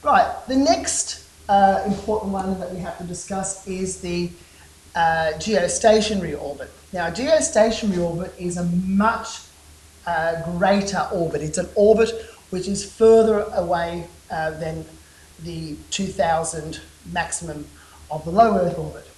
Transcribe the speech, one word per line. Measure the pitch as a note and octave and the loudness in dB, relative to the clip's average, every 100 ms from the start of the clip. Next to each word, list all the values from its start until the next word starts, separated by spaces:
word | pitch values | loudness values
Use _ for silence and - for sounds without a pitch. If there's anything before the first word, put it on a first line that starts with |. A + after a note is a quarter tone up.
Right, | D4 A#3 - - - | 4 4 4 -2 -2
the | C4 | 2
next, | D4 E4+ - - - - - - - | 4 2 0 -4 -6 -8 -16 -18 2
uh, | G3+ G3 F#3+ G3+ | 6 6 4 0
important | G3 - G#3+ G3 | -4 -2 -2 -2
one | G3 F#3+ F#3 | -4 -2 -4
that | F3+ | -6
we | F#3 | -8
have | F3 - | -10 -10
to | |
discuss | F3 F3 - F#3+ F#3+ - - | -10 -12 -8 -6 -6 -8 -8
is | F#3 F#3 - | -6 -6 -6
the, | F3 F3 F3 - - - - - - | -6 -4 -4 -8 -20 -20 -20 -20 -10
uh, | E3+ E3 E3 D#3+ D#3 | 0 2 2 0 -2
geostationary | G3+ G3+ F3 - A3+ A3 G#3+ G#3 E3 D3 | -2 0 0 2 4 4 2 -2 -4 -6
orbit. | D3 C#3 B2 - - | -8 -10 -14 -18 -12
Now, | F3+ E3+ | -6 -6
a | |
geostationary | E3+ C#4 D#4 - A3 A3+ A3 G#3+ F3+ | -4 2 2 2 4 4 2 -2 0
orbit | F3 E3 F3+ - | -2 -4 -8 -6
is | F3 F3 | -6 -2
a | |
much, | F3 F3 F#3+ G3 G#3+ A#3 - - - - - - - - - | 0 0 2 2 4 2 -6 -14 -18 -20 -20 -20 -20 -14 -4
uh, | E3 E3 E3 E3 F3 | -2 0 -2 -6 0
greater | F#3+ G3+ G3 F#3 D3+ | 2 2 2 -2 -2
orbit. | G3 E3 D3+ | -2 -2 -2
It's | D3+ E3+ | -4 -4
an | F3+ | -4
orbit | - G3+ G#3+ A3 A3+ - - - | 4 6 8 4 0 -12 -20 -10
which | F#3 F#3+ | -8 -4
is | G3+ - | -6 -8
further | - A3+ A3+ A3 G#3 G#3 | 4 8 8 6 2 0
away, | G3 F3 E3+ E3+ F3 E3 - - | -4 0 -2 -2 -6 -10 -18 -10
uh, | E3+ D#3+ | -6 -4
than | D#3 E3 D#3+ D#3 - - - - - | -6 -8 -8 -12 -18 -20 -20 -20 -16
the | E3 E3 D#3+ D3+ - | -12 -10 -10 -12 -10
two | - F#3+ | -6 -6
thousand | - E3+ D#3+ E3 E3 D3 - - - - | -2 0 0 -2 -8 -10 -12 -16 -20 -10
maximum | F3 E3 - E3 D3 D3 - - - - | -8 -6 -8 -10 -12 -14 -18 -20 -20 -12
of | D3+ | -10
the | E3 | -4
low | F3+ A3+ G3 | 4 4 4
Earth | F3 E3 | 0 -2
orbit. | D3+ - - | -8 -12 -18